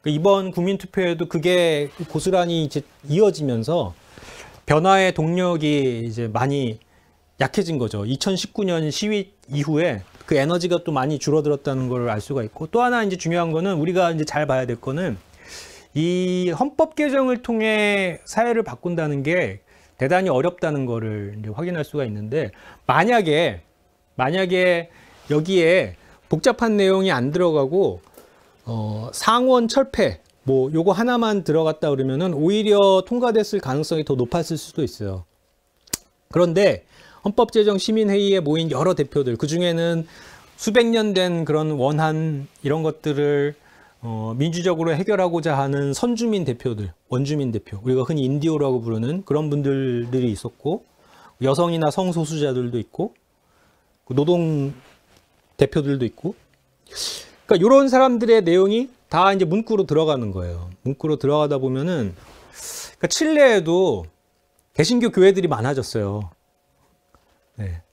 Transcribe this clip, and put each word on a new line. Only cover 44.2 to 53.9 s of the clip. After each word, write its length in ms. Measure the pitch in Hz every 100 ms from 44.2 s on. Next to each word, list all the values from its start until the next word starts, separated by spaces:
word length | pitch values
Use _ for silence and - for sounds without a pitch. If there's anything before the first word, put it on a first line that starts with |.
| 110 120
민주적으로 560 | 156 170 180 170 165
해결하고자 640 | 151 196 202 180 170 160 139
하는 340 | 139 139 143
선주민 520 | 135 240 233 233 208 147
대표들, 460 | 117 131 107 98 - _
원주민 420 | 120 139 151 135
대표, 260 | 107 - 101
우리가 220 | 123 127
흔히 180 | 123 160
인디오라고 580 | 131 143 160 151 143 127
부르는 440 | 113 110 117 180 190
그런 240 | 147 156
분들이 840 | 147 139 139 135 120 120 127 123
있었고, 540 | 101 120 _ 143 214 _ _ _ - - _
여성이나 480 | 131 143 175 165 156
성소수자들도 880 | 165 185 170 151 160 143 127 123 120
있고, 340 | 107 - 196 _ _ _ _ _ _ _ _